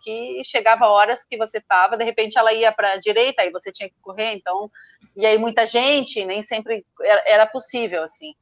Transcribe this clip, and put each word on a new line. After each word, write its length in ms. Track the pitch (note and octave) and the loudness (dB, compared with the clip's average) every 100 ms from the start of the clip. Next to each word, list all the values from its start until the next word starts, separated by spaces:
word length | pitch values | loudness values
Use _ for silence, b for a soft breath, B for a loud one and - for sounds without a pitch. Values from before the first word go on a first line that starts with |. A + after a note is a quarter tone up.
que 400 | A3 A3 B3 B3+ | -8 -10 -10 -10
chegava 440 | C4+ B3+ G#3+ C#4 A3+ | -6 0 2 4 6
horas 360 | G3+ G#3 A#3+ | 6 4 0
que 140 | _ A#3 | _ -8
você 220 | A3 G#3+ | -6 -8
tava, 360 | - F3+ F#3+ A3 | 0 2 2 0
de 60 | |
repente 340 | A3+ A3+ A3 A#3 | -2 -2 -2 2
ela 160 | A3 | 2
ia 200 | A3 A3+ | 4 2
pra 240 | A3 G3+ F#3+ | 2 -2 -2
direita, 460 | G#3+ G#3 B3+ C4 | 0 2 0 0
aí 100 | F#3 | -4
você 180 | F3 G3 | -4 -14
tinha 180 | - G3 | -14 -16
que 60 | _ | _
correr, 320 | G3 F#3+ A3+ | -18 -8 -8
então, 340 | G3+ F3+ F#3 G#3+ b b b _ G3 | -8 -8 -8 -8 b b b _ -2
e 80 | |
aí 140 | A3 G#3+ | 2 2
muita 300 | A#3 A3+ A3 | 2 -2 0
gente, 560 | A#3+ C4 D4 A#3+ A3 | 0 2 0 -2 -8
nem 180 | F#3+ G3+ | -6 -8
sempre 420 | G#3 A3+ G#3+ A3 - _ | -8 -10 -6 -8 -10 _
era, 220 | G3 G#3 | 0 2
era 220 | - G#3+ A3 | 4 4 4
possível, 560 | B3+ - B3 A3 F3 | -2 -10 -8 -6 -6
assim. 320 | D#3+ _ D#4 - | -8 _ -20 -20